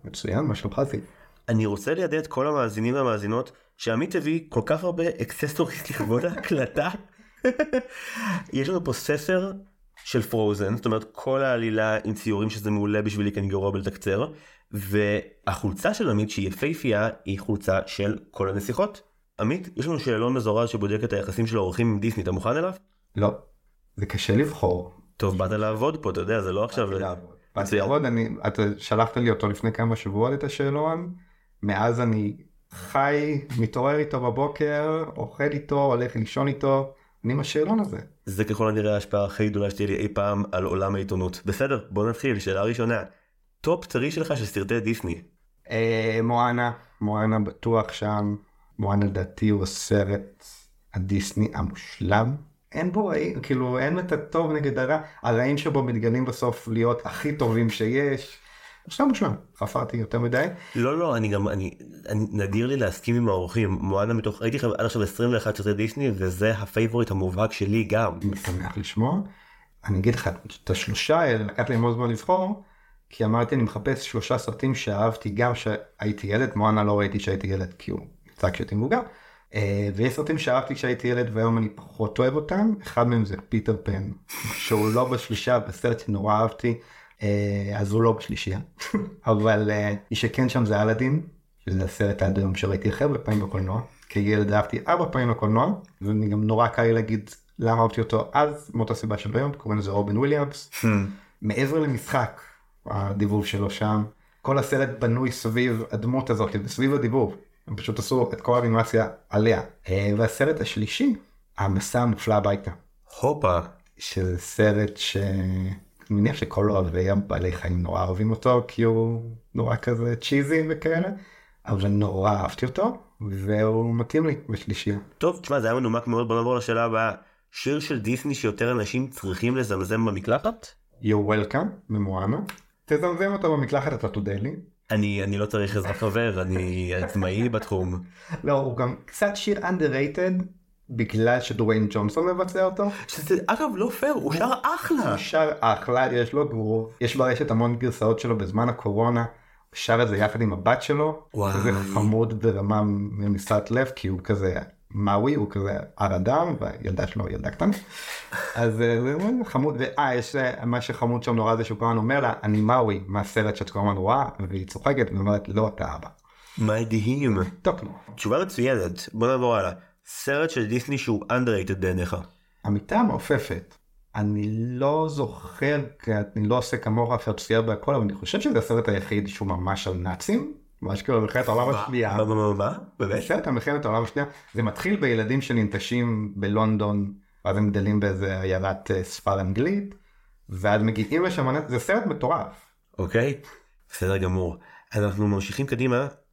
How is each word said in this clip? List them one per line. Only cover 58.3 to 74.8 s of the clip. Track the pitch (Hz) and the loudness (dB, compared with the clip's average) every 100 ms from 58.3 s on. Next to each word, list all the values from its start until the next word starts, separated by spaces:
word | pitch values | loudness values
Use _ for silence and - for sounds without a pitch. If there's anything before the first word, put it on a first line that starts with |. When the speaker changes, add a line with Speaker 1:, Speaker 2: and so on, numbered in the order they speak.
| - - - - - - | -20 -20 -20 -20 -20 -14
Speaker 1:
עכשיו | - 277 | 0 2
מושלם, | 240 180 104 - - | 2 0 -2 -8 -8
חפרתי | 101 - 120 120 | -4 -2 -4 -4
יותר | 107 120 | -2 0
מדי. | 120 127 170 180 - | 2 2 0 -4 -8
Speaker 2:
לא, | - 123 156 | 0 0 2
לא, | 170 120 | 0 0
אני | 107 | 0
גם, | 101 101 | 0 0
אני, | 98 95 - - - - | -2 -4 -8 -20 -16 -4
אני, | 107 107 | -2 -2
נדיר | 104 98 101 123 | -2 0 0 0
לי | 139 | 2
להסכים | 104 - - | 0 -2 0
עם | 120 117 | 2 4
האורחים. | 95 87 117 104 | 2 0 0 0
מואנה | 95 95 98 107 | 0 0 2 2
מתוך, | 113 107 104 | 0 -2 -2
הייתי | 113 135 | -2 0
חייב | 120 | -2
עד | - | 0
עכשיו | 113 117 | 0 0
עשרים | 98 - 120 | -2 0 2
ואחת | 113 110 104 | 2 0 -2
סרטי | 104 | 0
דיסני, | 101 110 143 139 | 0 -2 0 -2
וזה | 95 92 90 107 | 0 -2 2 2
הפייבוריט | 104 107 - 113 117 113 | 2 -2 0 2 2 0
המובהק | 98 92 90 110 | 0 0 0 -2
שלי | - 101 110 | 0 0 2
גם. | 101 107 107 82 | 2 2 0 0
Speaker 1:
אני | 101 101 | -2 -2
שמח | - 90 90 - | -4 -4 -4 -6
לשמוע. | 90 - 120 180 196 - - - _ _ | -4 0 2 0 -4 -12 -20 -20 _ _
אני | - 95 | -2 2
אגיד | 101 | 2
לך, | 120 85 87 - - | 2 -2 -6 -12 -14
את | - | -4
השלושה | 101 - 104 - 160 | -2 -2 -4 2 4
האלה | 156 113 | 4 2
לקח | 104 - 120 | -2 -2 0
לי | |
המון | 117 120 | 2 2
זמן | 117 120 | 2 0
לבחור, | 113 - 185 185 208 - _ _ - _ | -2 0 2 2 -4 -10 _ _ -20 _
כי | - | -2
אמרתי, | 107 117 120 | 2 2 2
אני | 135 | 2
מחפש | 110 107 101 127 - | 0 -2 -2 -4 -4
שלושה | 110 - 127 | -6 -2 -2
סרטים | - 113 131 | -2 -2 -2
שאהבתי | 127 | -2